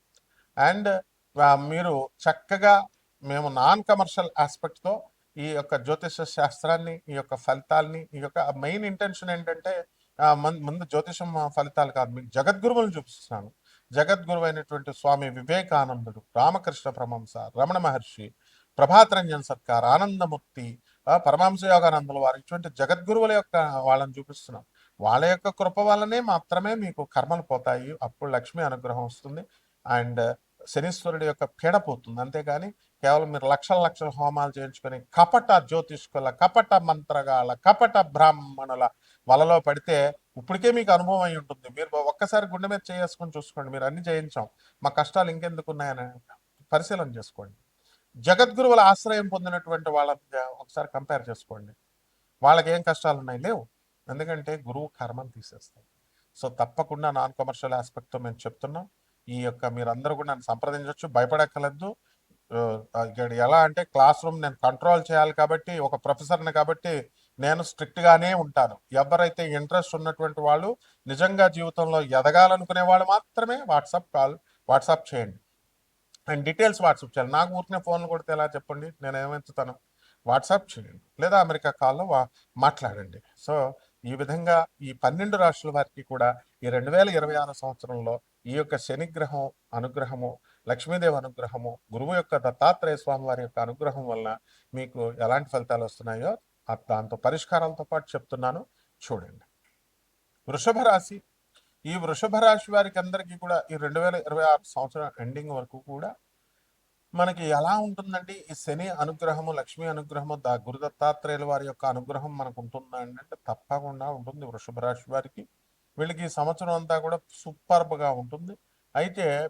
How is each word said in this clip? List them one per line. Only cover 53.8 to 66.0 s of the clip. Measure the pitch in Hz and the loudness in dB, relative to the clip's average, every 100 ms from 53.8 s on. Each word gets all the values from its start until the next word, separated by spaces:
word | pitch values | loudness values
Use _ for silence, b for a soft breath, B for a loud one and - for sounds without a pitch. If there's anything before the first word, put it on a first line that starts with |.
| _ _ - | _ _ -14
ఎందుకంటే | 135 160 156 143 156 | -10 -8 -8 -8 -10
గురువు | 123 131 151 - | -10 -12 -12 -12
కర్మను | 120 123 131 | -12 -12 -14
తీసేస్తాడు. | 113 - - - _ _ _ _ _ _ - | -18 -20 -20 -20 _ _ _ _ _ _ -12
So | 127 127 | -10 -4
తప్పకుండా | 143 - 156 147 151 | -4 -4 -6 -4 -4
నాన్ | 139 131 - | -2 -4 -4
కమర్షియల్ | 135 123 131 | -6 -6 -4
ఆస్పెక్ట్‌తో | 127 120 - - 123 | -4 -6 -12 -12 -10
మేము | 120 113 | -10 -10
చెప్తున్నాం. | 117 - 135 160 190 _ _ _ - | -12 -12 -10 -12 -14 _ _ _ -12
ఈ | 123 | -8
యొక్క | 123 120 123 | -6 -6 -6
మీరందరూ | 120 117 120 143 143 | -4 -4 -4 -4 -6
కూడా | 143 | -6
నన్ను | 131 | -8
సంప్రదించవచ్చు, | 120 117 143 143 143 147 165 | -6 -4 -4 -6 -8 -10 -4
భయపడక్కర్లేదు. | 123 127 151 151 143 143 143 196 226 _ _ _ _ _ | 0 2 2 0 -2 -6 -6 -12 -12 _ _ _ _ _
ఆ, | 117 117 110 110 117 | -4 -4 -4 -8 -6
ఇక్కడ | 117 110 120 | -6 -6 -6
ఎలా | 117 120 160 | 2 6 6
అంటే | 156 156 | 6 2
క్లాస్ | 175 135 135 151 160 | -2 6 6 6 0
రూమ్ | 160 | -6
నేను | 151 131 | -6 -2
కంట్రోల్ | 127 127 170 175 165 | 0 2 4 4 4
చేయాలి | 160 156 | 4 4
కాబట్టి, | 151 151 160 170 170 | 4 2 0 -4 -4
ఒక | 139 | -4
ప్రొఫెసర్ని | 135 | -4